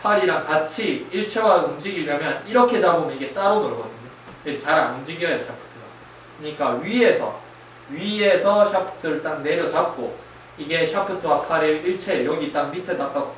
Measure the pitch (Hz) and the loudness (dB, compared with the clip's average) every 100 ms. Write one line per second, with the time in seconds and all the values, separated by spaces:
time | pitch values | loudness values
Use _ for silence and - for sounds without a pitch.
0 | 208 208 185 160 - 156 156 - 214 - | 2 4 4 2 2 0 0 -2 -2 -2
1 | - 208 208 226 220 180 101 - 196 180 | -4 -4 -2 2 4 4 4 -4 -6 -4
2 | 143 147 156 - 202 247 240 202 180 170 | -2 -2 -2 -4 2 4 4 4 4 4
3 | 156 135 135 196 196 214 - - - - | 0 -4 -6 0 2 2 0 -4 -8 -12
4 | - - - - 151 139 147 156 - 135 | -18 -18 -20 -14 -8 -6 2 2 2 -2
5 | 143 170 170 131 - - - - - - | -10 -4 -2 -2 -6 -12 -16 -18 -20 -20
6 | - - - - 151 147 139 120 180 247 | -20 -20 -20 -14 -10 -4 -2 -2 0 4
7 | 226 - - - - - - - - 147 | 6 4 0 -6 -14 -20 -20 -20 -12 -8
8 | 202 208 202 180 196 208 202 190 180 - | -4 2 4 4 6 4 4 2 -2 -6
9 | 160 143 - 143 143 170 151 160 - 135 | -4 -2 -4 -4 -2 0 0 0 0 -2
10 | 117 - - - - - 147 165 160 - | -8 -8 -16 -20 -20 -12 -4 0 0 0
11 | - 185 160 143 - 160 156 151 175 185 | -2 -2 0 0 2 2 2 2 0 -2
12 | 196 165 147 156 147 147 - 180 180 151 | 0 0 0 0 -2 -2 -2 -4 -4 -4
13 | 139 143 123 | -2 -2 -4